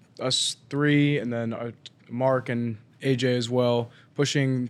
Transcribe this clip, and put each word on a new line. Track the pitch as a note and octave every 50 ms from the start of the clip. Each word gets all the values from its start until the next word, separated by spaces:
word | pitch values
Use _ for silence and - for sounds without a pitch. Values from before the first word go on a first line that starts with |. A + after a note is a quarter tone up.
| _ _ _ -
us | - C3 B2+ - - - - - - -
three | C#3 C#3+ D3 D3 D3 D3 C#3+ C#3+ D3 C#3+
and | A2 A#2+
then, | A#2+ A#2 A#2 A2+ A2+
uh, | - A#2+ A#2+ A2+ - - - - _ _ -
Mark | A#2+ A#2+ C3 C3 C3 B2+ B2 -
and | A#2+ A#2 A#2+ A#2 A2+ - - _ _ -
A | - C#3 C3+ A#2+
J | B2+ B2+ B2
as | B2 A#2+ A#2
well, | B2 B2 B2 A#2+ A#2+ A#2+ A2+ A2+ - - - _ _
pushing | - C#3+ C#3 - D3 C3+ C3+ C3 B2+ B2 A#2+